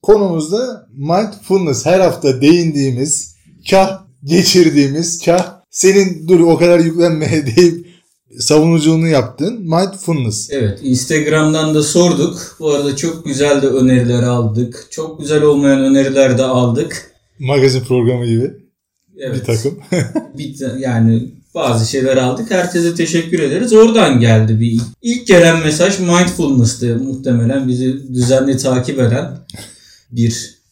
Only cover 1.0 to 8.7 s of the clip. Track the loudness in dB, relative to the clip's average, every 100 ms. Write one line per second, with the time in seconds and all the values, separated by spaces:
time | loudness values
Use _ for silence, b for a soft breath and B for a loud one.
1 | -2 -2 -2 -8 -2 0 0 -2 0 2
2 | 2 0 -2 2 4 4 2 -2 -2 -2
3 | -4 -6 -8 _ _ _ 0 2 2 -2
4 | _ _ -2 0 2 4 4 2 0 -2
5 | -6 -4 0 0 -2 -12 _ 0 2 4
6 | 0 -4 2 4 4 4 4 4 2 2
7 | 0 0 -2 -2 0 2 2 2 b b
8 | b _ _ -10 0 2 4